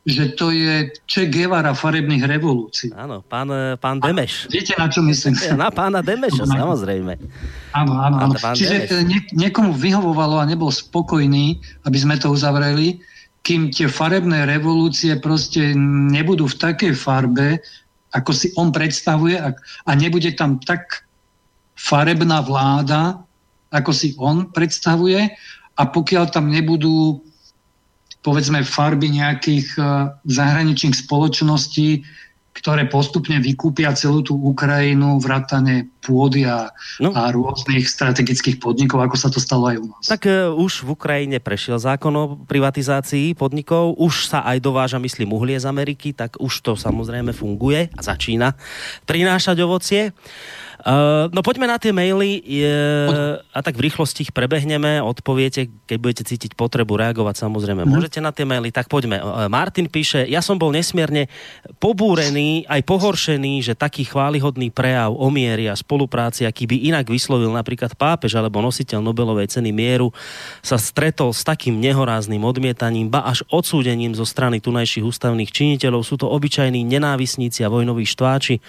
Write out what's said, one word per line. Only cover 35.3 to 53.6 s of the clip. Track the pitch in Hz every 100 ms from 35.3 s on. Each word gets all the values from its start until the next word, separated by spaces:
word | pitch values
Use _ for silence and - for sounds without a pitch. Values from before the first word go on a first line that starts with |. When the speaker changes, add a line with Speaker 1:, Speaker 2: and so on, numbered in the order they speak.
| 135 131 135 131 127 123 _
Speaker 1:
pôdy | - 127 139 135
a, | 131 117 113 - - -
Speaker 2:
No. | 156
Speaker 1:
a | 180 120
rôznych | 123 127 - - 131 123
strategických | - 135 131 127 123 - 131
podnikov, | 117 120 139 131
ako | 123
sa | 131 139
to | 127
stalo | - 127 123
aj | 110
u | 110
nás. | -
Speaker 2:
Tak, | - 214 202
e, | 190 180
už | 156 185 -
v | 131
Ukrajine | 151 151 143 143 131
prešiel | - 104 - 120
zákon | 127 135 156
o | 147 147 143
privatizácii | - 143 139 135 135 139 135 143 156 165
podnikov, | 135 147 143 170 170
už | - 165 - -
sa | 151
aj | 123 127
dováža, | 135 131 127 127
myslím, | 127 - 104
uhlie | 110 123
z | 135
Ameriky, | 135 139 143 139 147
tak | 135 117 -
už | 131 -
to | -
samozrejme | 107 110 104 117 120 120
funguje | 117 104 101 127 151 170
a | -
začína | - 85 - 113 127 135 - - - - -
prinášať | 165 185 185 185 175
ovocie. | 175 185 - 202 214 - - - - - - -
E, | - 139 147 151 165
no | 175
poďme | 185 254 247
na | 233
tie | 220
maily, | 190 185 190 196 202
je, | - 143 147 147 147 147
Speaker 1:
Poď. | 143 147 147 143 -
Speaker 2:
a | 131